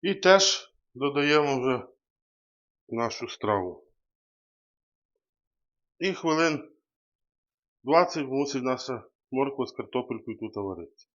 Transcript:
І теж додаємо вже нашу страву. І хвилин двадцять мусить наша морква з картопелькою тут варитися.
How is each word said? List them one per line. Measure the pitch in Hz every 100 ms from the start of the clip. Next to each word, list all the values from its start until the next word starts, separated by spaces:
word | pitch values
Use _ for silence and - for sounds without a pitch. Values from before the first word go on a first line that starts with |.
І | 185 196
теж | 185 196 190 - - _ _
додаємо | 123 143 139 143 151 147 135
вже | 127 123 - _ _ _ _ _ _ _ _ _ _
нашу | 117 117 - 120
страву. | - 104 101 90 - _ _ _ _ _ _ _ _ _ _ _ _ _ _ _ _ _ _ _ _ _ _
І | 185
хвилин | 180 165 160 165 151 - _ _ _ _ _ _ _ _ _ _ _
двадцять | 120 160 175 165 139
мусить | 135 143 139
наша | 127 127 - 123 - _ _
морква | 131 139 139 123
з |
картопелькою | - 113 127 123 113 113 110
тут | 110 107
варитися. | 98 90 82 _ _